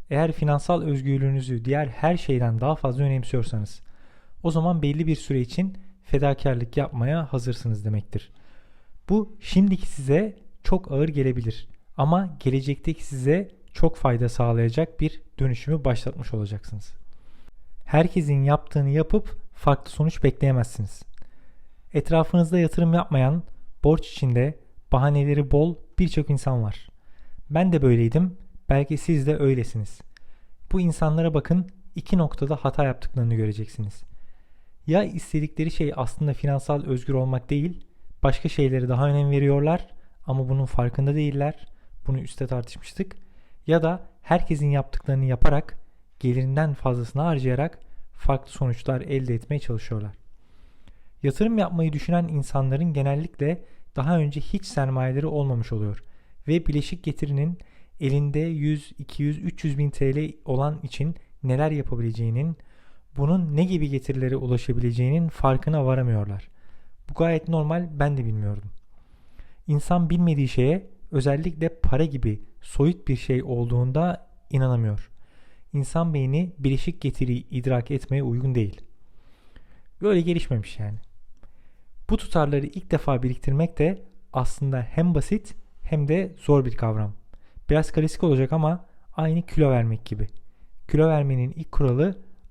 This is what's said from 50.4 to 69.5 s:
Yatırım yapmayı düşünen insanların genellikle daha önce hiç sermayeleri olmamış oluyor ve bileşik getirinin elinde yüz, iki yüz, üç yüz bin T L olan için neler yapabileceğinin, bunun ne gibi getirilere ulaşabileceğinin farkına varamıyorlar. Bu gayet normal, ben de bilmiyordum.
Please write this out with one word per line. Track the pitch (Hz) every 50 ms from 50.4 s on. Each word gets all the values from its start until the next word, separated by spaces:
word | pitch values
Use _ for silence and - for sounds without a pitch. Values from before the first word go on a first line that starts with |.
| - - - - - - - - - - - - - - - - -
Yatırım | 139 135 - 208 226 226 214
yapmayı | 185 170 180 165 160 160 151
düşünen | 147 - - 175 175 170 165
insanların | 160 143 135 - - 139 135 131 131 139 175 170 151
genellikle | 139 135 139 139 147 160 - - - 139 147 175 175 - - - - - - -
daha | 135 131 156 175 165
önce | 151 147 143 151
hiç | - - - 196 196
sermayeleri | - - 147 135 131 131 131 131 131 131 143 147
olmamış | 156 151 147 139 135 127 117 113 -
oluyor | 117 107 104 104 101 - - - - - - - - - - 147
ve | 156 170 165
bileşik | - 143 147 143 - - 170 -
getirinin | 156 147 - 156 143 143 139 147 170 175 - - - - - - - - -
elinde | 151 135 135 143 147 143 143 151
yüz, | 160 165 165 147 143 151 151 147 147 - - -
iki | 127 - - - 143
yüz, | 147 151 151
üç | - 170 - - -
yüz | 156 139 139
bin | 147 143
T | - - 139 135 131
L | 147 156 156 - - -
olan | - 127 131 139 151 156 151 -
için | - - - 135 165 165 - - - - - -
neler | 127 127 135 151 156
yapabileceğinin, | 156 143 127 110 123 117 117 117 110 113 117 113 113 123 147 165 160 - - - - - - - - - - - - 139
bunun | 139 151 175 190 175 156 143
ne | 151 180
gibi | 185 190 165 151 143
getirilere | 139 131 - - 131 131 127 127 135
ulaşabileceğinin | 131 131 123 123 120 - - 117 104 120 120 117 120 123 127 147 170 170 160
farkına | - - - 135 131 131 - 151 160 151 135
varamıyorlar. | 131 131 131 127 120 113 104 104 101 98 101 - - - - - - - - - - - - - -
Bu | 147
gayet | - 165 170 165 156 160 165
normal, | 165 160 151 151 160 175 180 165 156 139
ben | 143 147 143 135
de | 120
bilmiyordum. | 113 107 107 104 101 104 101 104 101 - - - - - - - - - - - - - - - -